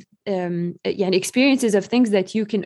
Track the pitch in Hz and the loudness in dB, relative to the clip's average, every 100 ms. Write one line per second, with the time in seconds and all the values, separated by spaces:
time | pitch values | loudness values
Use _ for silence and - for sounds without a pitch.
0 | - _ - 190 180 175 175 - 190 185 | -14 _ -8 -6 -4 -4 -6 -6 -6 -2
1 | 185 185 190 247 269 269 240 196 190 240 | 0 0 0 2 4 4 2 0 2 2
2 | 240 202 185 220 214 208 | 2 2 0 -4 -2 -4